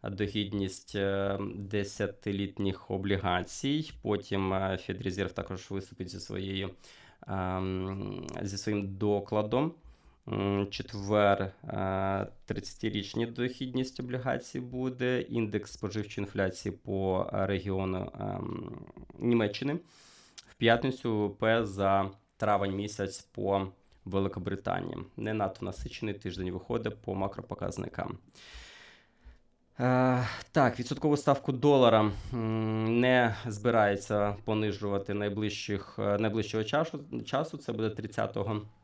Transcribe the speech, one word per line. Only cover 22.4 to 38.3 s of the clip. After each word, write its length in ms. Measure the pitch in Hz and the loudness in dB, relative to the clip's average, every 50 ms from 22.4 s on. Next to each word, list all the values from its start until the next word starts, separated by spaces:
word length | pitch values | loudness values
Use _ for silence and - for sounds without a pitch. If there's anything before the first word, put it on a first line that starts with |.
| 110 104 104 98 98 98 95 | 2 4 4 4 4 2 0
місяць 460 | 98 101 104 104 - 101 98 95 - | -2 -4 -4 -4 -4 -4 -4 -4 -10
по 460 | - _ _ 107 101 98 98 98 98 92 - _ _ _ - _ _ | -14 _ _ -4 0 2 2 2 2 -2 -6 _ _ _ -20 _ _
Великобританії. 920 | 95 92 98 98 98 101 - 87 - 95 98 - - - - 90 - - - 92 - _ | -2 0 2 0 0 -2 -4 -4 -4 -4 -4 -2 -2 -2 -2 -2 -4 -6 -8 -10 -10 _
Не 160 | - 110 107 110 | -6 -4 -2 0
надто 320 | 110 101 95 95 - 101 | 0 0 -2 -2 -4 -8
насичений 480 | 98 95 - - - - - - 110 101 | -8 -6 -8 -10 -10 -8 -6 -6 -6 -6
тиждень 380 | 101 - 95 85 90 92 90 | -4 -6 -8 -6 -4 -4 -4
виходить 500 | 90 92 - - 117 117 113 113 - - | -4 -6 -6 -4 -4 -2 -2 -4 -8 -6
по 140 | - - 98 | -6 -4 -2
макропоказникам. 1000 | 98 95 98 - - - - - - - 90 - - - - - - - - - - _ - _ - - - - - - - - - - - - - _ _ _ _ _ - - - _ _ _ _ _ _ _ - | -2 -2 -2 -4 -8 -10 -10 -8 -6 -6 -6 -4 -6 -8 -8 -6 -6 -6 -6 -6 -10 _ -20 _ -20 -20 -18 -18 -18 -18 -18 -20 -20 -20 -20 -20 -20 _ _ _ _ _ -20 -20 -20 _ _ _ _ _ _ _ 0
Е, 480 | 123 123 127 127 127 127 127 123 123 107 - - - - | 2 4 4 6 6 4 4 2 2 -2 -4 -8 -12 0
так, 280 | _ 160 139 120 120 - | _ 4 4 6 4 0
відсоткову 380 | 123 - 147 143 - 156 147 | -4 -4 -4 0 2 2 2
ставку 340 | 143 - - 139 139 - - | 4 4 4 2 4 2 -2
долара, 600 | 131 120 120 147 143 - 123 117 113 110 107 104 98 - - - 127 | -2 4 6 8 8 10 10 10 10 8 6 6 2 -2 -6 -6 -4
м, 640 | 120 113 110 110 110 110 110 110 110 110 113 117 120 | -2 0 0 0 2 2 0 0 2 2 4 4 4
не 360 | 123 127 127 127 123 113 107 110 - | 6 6 6 6 6 4 2 0 -6
збирається 880 | 123 104 104 104 123 113 113 107 101 101 101 101 - 107 104 101 104 101 101 - | -6 -6 0 0 4 6 6 6 6 4 2 0 0 2 2 2 2 0 -2 -2
понижувати 680 | - 110 107 107 107 98 101 107 101 98 98 98 - 101 | 0 0 2 2 0 0 -2 -2 0 0 0 0 0 -2
найближчих, 840 | 104 104 104 101 104 107 104 104 104 - - 101 98 98 - - - | 0 0 0 0 0 -2 -2 -2 -4 -4 -2 -2 -4 -4 -8 -6 -2
е, 180 | 104 101 101 | 0 2 2
найближчого 460 | 104 110 110 104 113 104 - - 110 110 | 2 2 2 2 0 -2 0 0 -2 -2
часу, 420 | 110 - 147 156 - - 147 147 - - 120 113 | 2 2 0 0 0 -4 -10 -10 -6 -8 -8 -6
часу. 320 | - - 135 160 - - | -2 -2 -2 -2 -2 -6
Це 160 | 147 - - 113 | -10 -6 -6 -2
буде 160 | 107 110 110 | 0 0 -2
тридцятого 720 | 107 - 107 107 - - 110 - | -2 -4 -8 -6 -2 -2 -2 -2